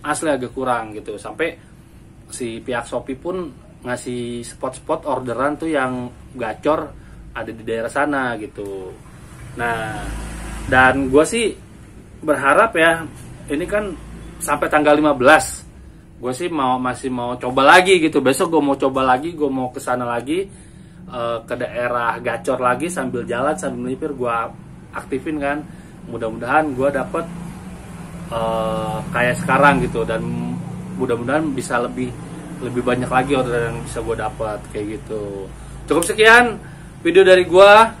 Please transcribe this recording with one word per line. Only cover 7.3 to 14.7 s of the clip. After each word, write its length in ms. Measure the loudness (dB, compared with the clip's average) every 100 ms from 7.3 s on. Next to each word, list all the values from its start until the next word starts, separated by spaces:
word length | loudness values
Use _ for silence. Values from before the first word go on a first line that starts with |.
| -10
ada 160 | -10
di 80 | -10
daerah 320 | -4 -4 -2
sana 400 | -2 0 0 -2 -4
gitu. 480 | -8 -10 -10 -10 -12 -16 -20 -20 -20 -18 -16
Nah, 480 | -6 -4 -4 -6 -8 -8 -8 -10 -10 -10 -10 2
dan 480 | 6 8 6 4
gua 140 | 4 4
sih 260 | 2 -2 -4 -16 -20 -20 -20 -20 -8 -2
berharap 480 | 2 4 4 4
ya, 320 | 4 4 2 -4 -14 -18 -18 -6
ini 120 | -4 -2
kan 240 | -2 -4 -10 -14 -16 -16 -10
sampai 320 | -4 -2 2